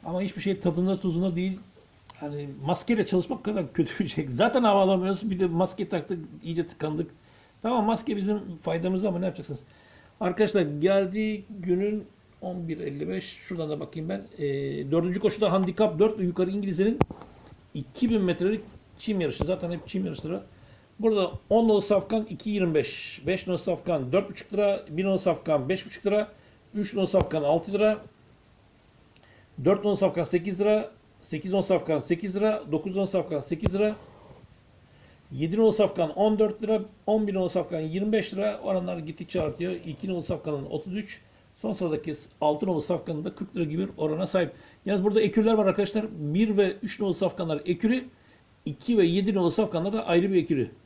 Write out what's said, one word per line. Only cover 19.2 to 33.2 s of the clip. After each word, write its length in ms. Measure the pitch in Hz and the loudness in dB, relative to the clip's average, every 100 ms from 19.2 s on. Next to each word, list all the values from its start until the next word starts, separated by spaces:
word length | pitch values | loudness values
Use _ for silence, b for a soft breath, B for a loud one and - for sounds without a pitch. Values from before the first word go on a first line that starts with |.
yarışı. 240 | 160 123 | -2 -2
Zaten 260 | 151 185 175 | -2 -2 -4
hep 180 | 175 - | -8 -6
çim 180 | 190 185 | -6 -4
yarışları. 360 | 156 156 185 - b b b b _ | -6 -8 -8 -10 b b b b _
Burada 340 | 220 208 180 - - | 0 2 0 -2 2
on 180 | 214 233 | 4 6
nolu 140 | 208 | 4
safkan 440 | 196 202 196 220 214 | 4 2 2 -2 -2
iki 200 | 165 214 | -8 -4
yirmi 240 | 208 180 | 0 2
beş, 480 | 151 123 - - - 139 | 2 0 -6 -12 -8 -4
beş 200 | 185 - | -2 -2
nolu 120 | 175 | -4
safkan 540 | - 170 - 160 127 | -2 -4 0 -2 2
dört 180 | 170 202 | 0 0
buçuk 220 | - - | -10 -6
lira, 320 | 202 208 196 - | 0 2 0 -4
bir 140 | 156 | -2
nolu 140 | 190 190 | 0 2
safkan 500 | 190 160 - 147 131 | 2 0 2 0 2
beş 180 | 190 - | -4 -4
buçuk 200 | - 202 | -6 0
lira, 260 | 208 214 B B B _ | 0 -2 B B B _
üç 200 | 214 202 | -6 -4
nolu 120 | 202 185 | 0 2
safkan 360 | 190 - 156 | 2 2 0
altı 300 | 143 160 - | 2 2 0
lira, 260 | 196 214 214 - _ _ _ _ _ _ _ _ _ _ _ b b b - | 2 2 2 -6 _ _ _ _ _ _ _ _ _ _ _ b b b -2
dört 200 | 135 202 | 2 2
nolu 120 | 208 196 | 2 2
safkan 280 | 190 165 | 2 2
sekiz 360 | 165 180 180 180 | 0 0 -2 0
lira, 300 | 202 214 220 - _ _ | 2 2 0 -12 _ _
sekiz 300 | - 156 185 | -10 -8 -2
nolu 100 | 190 | -2
safkan 380 | 190 180 - 156 | 2 2 2 -2
sekiz 360 | - 170 202 185 | 0 -2 -2 0
lira, 260 | 214 214 - | 0 0 -2
dokuz 240 | 151 196 185 | -4 -2 -2
nolu 100 | 190 | 0
safkan 340 | 190 | 0